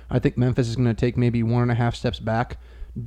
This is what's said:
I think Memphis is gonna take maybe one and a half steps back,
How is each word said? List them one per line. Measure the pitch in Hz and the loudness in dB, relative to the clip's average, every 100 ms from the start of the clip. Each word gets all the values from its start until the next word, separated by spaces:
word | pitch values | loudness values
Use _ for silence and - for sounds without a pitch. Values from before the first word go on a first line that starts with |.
| - | -4
I | 127 | 0
think | 147 - | 0 2
Memphis | 127 120 117 | 2 2 0
is | 113 | 2
gonna | 120 | 0
take | 110 123 123 | 2 0 2
maybe | 120 117 | 2 2
one | 113 120 | 2 2
and | 120 | 2
a | |
half | 117 120 | 2 0
steps | - 123 - | 0 -4 -4
back, | 110 113 131 - - - - - | -2 -2 -2 -8 -14 -16 -12 -10